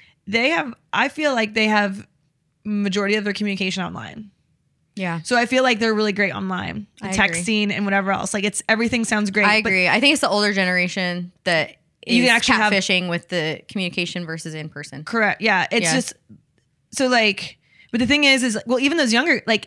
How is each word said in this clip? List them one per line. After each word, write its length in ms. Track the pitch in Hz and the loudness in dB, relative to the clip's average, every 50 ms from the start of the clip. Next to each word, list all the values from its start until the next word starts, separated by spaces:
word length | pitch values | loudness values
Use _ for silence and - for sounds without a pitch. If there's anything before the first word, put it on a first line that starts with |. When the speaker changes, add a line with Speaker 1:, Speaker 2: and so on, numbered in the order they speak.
| - _ _ _ - | -20 _ _ _ -10
Speaker 1:
they 220 | - 208 233 240 294 | -2 -2 0 2 2
have, 260 | 339 330 302 240 - _ _ - - | 2 0 -2 -4 -10 _ _ -4 0
I 160 | 202 247 277 | 0 0 0
feel 240 | - 302 302 294 262 | 0 -2 0 0 2
like 220 | 233 220 214 214 | 0 0 0 0
they 100 | 220 214 | 0 2
have 400 | 214 214 208 202 196 196 202 - _ _ _ _ _ _ _ _ _ _ _ - | 2 4 2 2 0 -4 -8 -14 _ _ _ _ _ _ _ _ _ _ _ -8
majority 500 | 214 208 202 202 196 185 208 196 202 214 | -4 -2 -2 -2 0 0 0 0 0 0
of 80 | 214 202 | 0 0
their 100 | 208 196 | -2 -4
communication 480 | - 208 202 196 185 196 185 170 190 175 | -2 -2 -4 -2 -2 -2 -4 -2 -4 -6
online. 460 | 170 180 - 110 - - 226 214 196 _ _ _ _ _ _ _ _ _ _ _ _ - | -6 -8 -10 -12 -12 -14 -16 -18 -18 _ _ _ _ _ _ _ _ _ _ _ _ -10
Speaker 2:
Yeah. 260 | 202 185 175 165 165 160 | -8 -6 -6 -6 -6 -4
Speaker 1:
So 120 | - 247 | 0 0
I 100 | 233 240 | 0 2
feel 160 | 240 254 254 262 | 2 2 2 4
like 160 | 254 233 202 | 2 2 2
they're 140 | 233 226 220 | 0 0 2
really 180 | 214 214 208 | 0 0 0
great 240 | 196 202 202 175 - | 0 0 -2 -2 -2
online, 500 | - 190 190 185 180 - - - 214 202 _ _ - | -6 -6 -6 -6 -6 -6 -8 -8 -10 -12 _ _ -14
Speaker 2:
I 80 | 208 190 | -8 -4
agree. 80 | 190 | 0
Speaker 1:
texting 540 | 208 196 196 165 170 175 226 214 214 208 202 | 2 2 2 0 -2 -2 0 0 0 0 -2
and 140 | - - 208 | -2 -2 -2
whatever 260 | 196 196 196 190 196 | 0 0 0 0 0
else. 220 | 190 - - - - | -2 -2 -2 -4 -4
Like, 100 | 208 196 | -2 -4
it's, 180 | 208 - - - - | -2 -4 -4 0 0
everything 360 | 220 220 233 214 254 233 226 | 0 2 2 0 0 -2 -2
sounds 260 | - 226 214 208 196 | 0 0 0 0 0
great, 160 | 190 214 202 | 0 2 4
Speaker 2:
I 140 | 208 214 220 | 4 4 4
Speaker 1:
but 80 | 208 226 | 2 2
Speaker 2:
agree. 180 | 190 185 180 | 2 2 2
I 120 | 165 156 226 | 4 2 4
think 100 | 262 285 | 4 4
it's 80 | 311 - | 4 4
the 60 | 294 - | 2 2
older 220 | 190 208 208 202 196 | 2 2 2 2 2
generation 800 | 196 185 180 180 180 180 175 - 196 180 180 175 180 175 180 _ _ - | 0 0 2 2 0 0 -2 -2 -4 -4 -4 -4 -6 -8 -10 _ _ -2
that 320 | 185 170 160 143 - - _ _ _ _ _ - | 0 0 0 0 -2 -8 _ _ _ _ _ -4
Speaker 1:
You 180 | - 240 247 254 | 0 2 4 4
Speaker 2:
is 40 | |
Speaker 1:
can 80 | 247 226 | 4 4
actually 200 | 233 - 254 240 | 4 4 4 4
have 160 | 214 214 208 202 | 4 4 2 2
Speaker 2:
catfishing 360 | 190 185 - 185 180 180 175 | 2 2 2 0 0 0 0
with 200 | 170 170 - - | -4 -4 -4 -4
the 320 | 180 170 156 160 147 - - - | -4 -2 -2 -2 -4 -6 -10 -10
communication 560 | - 202 185 175 - 180 175 170 - 180 175 | -6 -4 -4 -4 -4 -4 -6 -4 -6 -8 -8
versus 280 | 160 160 160 - 160 156 | -8 -10 -10 -10 -10 -10
in 120 | 156 156 | -10 -12
person. 380 | 156 - 147 147 - 131 143 156 | -12 -12 -14 -14 -12 -14 -14 -10
Speaker 1:
Correct. 360 | - 226 226 214 196 - - | -4 -2 0 0 0 0 0
Yeah. 260 | 196 220 196 180 - - | 0 0 2 2 0 0
It's 140 | 208 240 180 | -2 -2 0
Speaker 2:
Yeah. 100 | 165 160 | 0 0
Speaker 1:
just, 180 | 262 - - - _ _ _ - - _ _ _ _ _ _ _ _ _ _ | 0 -2 -4 -10 _ _ _ -20 -20 _ _ _ _ _ _ _ _ _ _
so, 160 | - - 262 | -4 -2 0
like, 500 | 254 247 233 220 208 196 - - - - _ _ _ _ _ - - | 2 4 4 4 2 0 -2 -8 -14 -16 _ _ _ _ _ -14 -6
but 100 | - 226 | -2 -2
the 60 | 254 | 2
thing 180 | 214 285 - 285 | 2 2 4 6
is, 180 | 269 269 247 254 | 6 4 4 2
is, 160 | 247 214 220 - | 0 -2 -4 -2
well, 120 | 226 254 240 | -2 0 2
even 180 | 269 277 330 | 2 2 2
those 160 | 330 277 226 226 | 2 2 2 2
younger, 280 | 247 294 349 277 208 - | 2 2 2 0 0 0
like, 160 | 220 220 208 - | 0 -2 -2 0